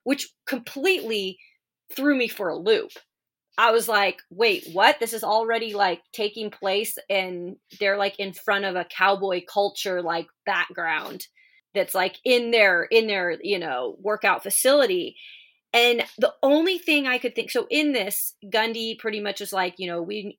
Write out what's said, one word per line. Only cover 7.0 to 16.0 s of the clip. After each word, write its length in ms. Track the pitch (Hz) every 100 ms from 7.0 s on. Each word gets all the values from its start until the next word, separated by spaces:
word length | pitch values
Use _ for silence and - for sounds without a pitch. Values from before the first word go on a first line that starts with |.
| -
and 460 | 196 185 180 175 202 _ -
they're, 180 | 202 202
like, 200 | 196 196
in 120 | 196
front 320 | 180 - 196
of 120 | 196 180
a 80 |
cowboy 580 | 170 - 190 196 190 180 175
culture, 480 | 202 202 - 202 180
like, 280 | 170 170 165 _ -
background 800 | 180 - 175 165 156 - 190 - _ _ _ _
that's, 200 | 202 180
like, 220 | 190 185 -
in 260 | 247 240 233
their, 320 | 233 202 175
in 240 | - 226 220
their, 280 | 196 175 160
you 160 | 190 190
know, 380 | 160 127 123 -
workout 420 | 190 214 202 160
facility." 720 | 202 - 254 285 233 180 151 - - - - _ _
And 320 | 233 240 240